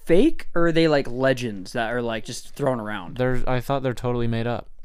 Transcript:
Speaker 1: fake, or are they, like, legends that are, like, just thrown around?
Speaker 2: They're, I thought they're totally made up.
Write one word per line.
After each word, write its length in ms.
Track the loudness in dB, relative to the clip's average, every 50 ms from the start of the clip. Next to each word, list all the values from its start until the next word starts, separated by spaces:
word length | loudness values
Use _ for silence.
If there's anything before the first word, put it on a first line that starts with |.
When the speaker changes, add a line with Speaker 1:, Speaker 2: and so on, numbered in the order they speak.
| 0
Speaker 1:
fake, 420 | 4 6 6 6 6 4 2 -2 0 2
or 120 | 2 2 4
are 40 |
they, 160 | 4 4 4 4
like, 220 | 4 2 0 0
legends 640 | -2 0 2 2 2 2 -2 -6 -6 -8 -10 -8 -4
that 180 | -4 -4 -2
are, 100 | -2 -2
like, 220 | -2 -2 -4 -6 -6
just 320 | -8 -10 -12 -12 -12 -8
thrown 240 | -4 -2 -2 -2 -2
around? 380 | -4 -6 -6 -8 -8 -8 -4 -2
Speaker 2:
They're, 240 | 0 2 2 2 2 2
I 120 | 2 0
thought 240 | 0 -2 -2 -2 -2
they're 100 | -2 -4
totally 340 | -2 -2 -2 -2 0 0 0
made 200 | 0 0 0 -2
up. 220 | -4 -4 -6 -10 -10 -6 0